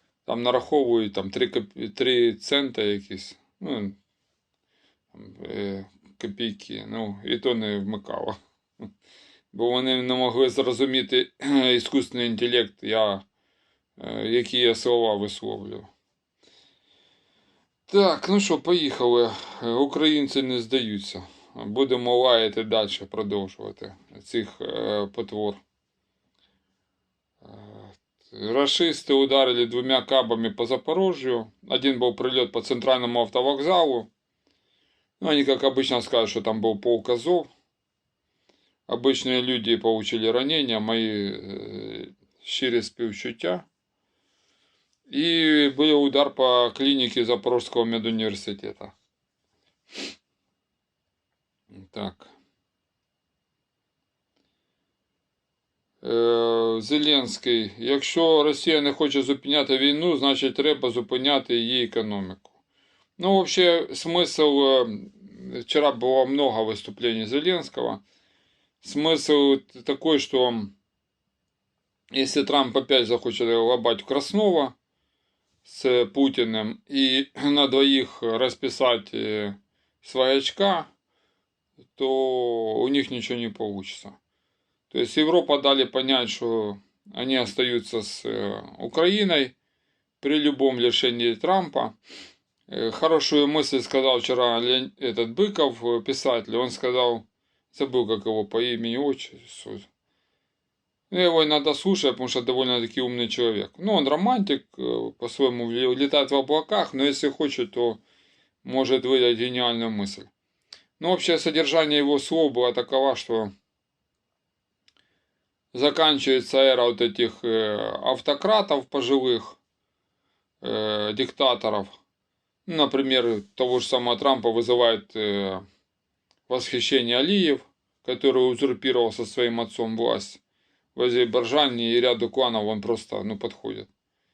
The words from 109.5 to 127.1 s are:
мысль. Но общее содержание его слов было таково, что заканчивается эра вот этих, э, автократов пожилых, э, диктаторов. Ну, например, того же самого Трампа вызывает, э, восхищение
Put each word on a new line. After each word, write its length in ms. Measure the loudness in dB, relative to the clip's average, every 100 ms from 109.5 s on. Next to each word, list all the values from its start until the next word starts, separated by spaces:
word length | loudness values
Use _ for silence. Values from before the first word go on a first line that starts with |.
| -2 -2 -2 -4
мысль. 360 | -4 -6 -10 -18 _ _ _ _ -20 _ -6
Но 140 | -2
общее 260 | 0 0 0
содержание 600 | 0 0 2 2 2 2
его 200 | 2 0
слов 340 | 0 2 2
было 200 | 2 0
таково, 420 | 0 -2 0 2
что 380 | 0 -2 -4 -4 -10 _ _ _ _ _ _ _ _ _ _ _ _ _ _ _ _ _ _ _ _ _
заканчивается 840 | -2 0 4 2 2 2 2 2 4
эра 260 | 6 6
вот 160 | 2 2
этих, 440 | -2 0 -2 -2
э, 320 | -2 0 0 -2 -4 -2
автократов 880 | -2 -2 -2 0 2 2 2 -2 -2
пожилых, 720 | -4 2 2 2 0 -4 -20 _ _ _ _ _ _ _ _ _ _
э, 500 | -6 -4 -2 -2 -4
диктаторов. 760 | -4 -4 0 0 2 0 -2 -4 -12 _ _ _ _ _ _ -6
Ну, 100 | 0
например, 640 | 2 2 2 2 2 0 -4
того 240 | -2 0 0
же 80 | 0
самого 320 | 0 0 0
Трампа 320 | 2 2 0
вызывает, 640 | 0 2 4 4 2 -4
э, 460 | -4 -2 -2 -2 -6 -10 _ _ _ _ _ _ _ -6
восхищение 680 | -4 -2 -4 2 2 2